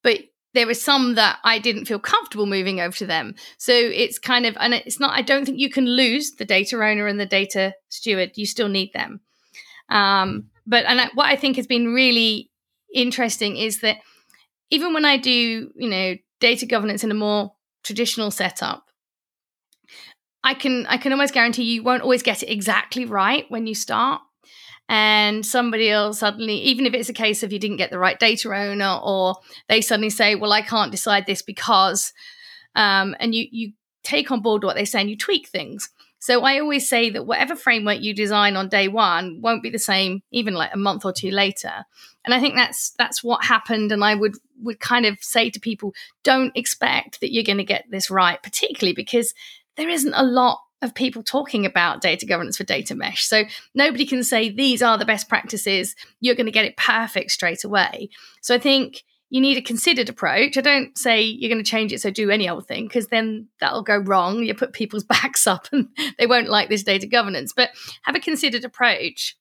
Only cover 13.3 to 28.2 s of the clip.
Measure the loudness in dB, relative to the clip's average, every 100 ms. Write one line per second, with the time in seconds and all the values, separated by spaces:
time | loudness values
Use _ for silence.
13.3 | -2 -4 -4 -4 -2 -2 -4 _ _ _
14.3 | _ _ _ _ 0 0 2 4 4 2
15.3 | 2 2 -2 -8 -6 -4 0 -2 -4 _
16.3 | _ 2 2 0 0 0 -2 -2 -2 0
17.3 | 0 -2 _ _ _ -10 -4 -2 -2 -4
18.3 | -2 -4 -4 -6 -8 _ _ _ _ _
19.3 | _ _ _ _ _ _ -20 -20 _ _
20.3 | _ -2 0 -2 -2 -2 -2 0 0 0
21.3 | 2 2 0 -2 0 0 0 2 2 0
22.3 | -4 -4 -4 0 0 -2 -6 -4 0 2
23.3 | 0 -4 -6 -6 -6 -4 0 0 -2 _
24.3 | _ _ -20 -20 -20 -2 2 4 4 2
25.3 | 0 -2 0 0 2 2 2 0 0 -2
26.3 | -2 -4 0 0 2 0 0 -4 -2 -2
27.3 | 0 -4 -4 -4 -4 -4 0 0 4